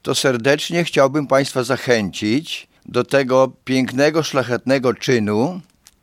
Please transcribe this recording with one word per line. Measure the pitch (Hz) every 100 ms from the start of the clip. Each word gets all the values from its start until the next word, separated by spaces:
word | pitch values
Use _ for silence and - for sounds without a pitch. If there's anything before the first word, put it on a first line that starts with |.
to | -
serdecznie | 127 139 120 131 147 - 170
chciałbym | 165 151 156 151 135
państwa | 135 139 131
zachęcić | 123 127 - 117 95 - 107 127 165 - - _ -
do | 120
tego | 120 139 127 131 131 -
pięknego, | - 131 120 123 147 160
szlachetnego | 143 139 117 117 123 135 123
czynu | 104 - 123 104 107 143 180 - _ _ _